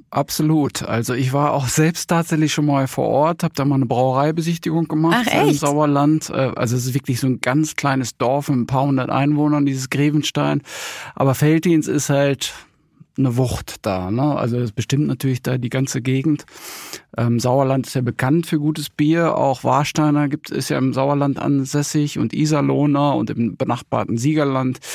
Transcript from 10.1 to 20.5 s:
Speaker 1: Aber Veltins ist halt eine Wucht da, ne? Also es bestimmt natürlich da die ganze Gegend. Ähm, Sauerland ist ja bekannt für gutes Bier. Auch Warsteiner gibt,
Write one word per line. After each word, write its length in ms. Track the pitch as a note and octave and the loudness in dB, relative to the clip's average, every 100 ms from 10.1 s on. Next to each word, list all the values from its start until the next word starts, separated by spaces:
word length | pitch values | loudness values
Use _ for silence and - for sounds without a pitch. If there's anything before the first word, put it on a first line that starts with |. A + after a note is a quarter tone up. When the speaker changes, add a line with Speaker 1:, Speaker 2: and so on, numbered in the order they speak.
| D3+ C#3+ - D3 C#3+ - - - - - - | 2 0 -2 0 -2 -4 -12 -12 -12 -16 0
Speaker 1:
Aber 240 | C3+ B2+ | 0 4
Veltins 480 | D3+ D#3+ E3+ E3 D3 | 4 4 4 2 2
ist 220 | D3 - | -2 0
halt 440 | C#3 C#3+ C#3 - - - _ _ _ - - | 2 2 0 -6 -10 -20 _ _ _ -16 -2
eine 200 | C3+ A#2+ | 0 2
Wucht 400 | B2+ - - - | 0 -2 -8 -8
da, 280 | - F#2 F#2 | -4 -4 -2
ne? 240 | A2+ C#3+ C#3 | -2 0 0
Also 220 | A#2+ A#2+ | -2 -2
es 160 | B2 | -4
bestimmt 340 | - A#2 C#3 D3 | -4 -2 0 0
natürlich 340 | C3 C3+ B2+ | -2 -2 -2
da 160 | - B2+ | -2 -4
die 120 | B2 | -2
ganze 320 | C3 C3 C3+ | -4 -2 -4
Gegend. 440 | B2 C3 D3 D3 - - - - - - - - | -2 -2 0 -2 -6 -20 -18 -16 -16 -18 -12 -2
Ähm, 240 | A#2 A#2 | 0 0
Sauerland 480 | B2 C3 C3 C3+ B2 | 2 2 2 0 -2
ist 60 | |
ja 80 | C3+ | -2
bekannt 440 | A#2+ - B2+ D#3+ E3 | -2 -2 0 2 0
für 140 | D#3 | -2
gutes 300 | D3 D3+ D3 | -2 -4 -8
Bier. 480 | - D3 E3 E3 - | -2 2 2 2 2
Auch 260 | C#3 C3 | 0 0
Warsteiner 640 | B2 C3 D3 - D3+ D3 D3 | 0 0 0 0 2 2 0
gibt, 240 | C#3+ - | -2 -4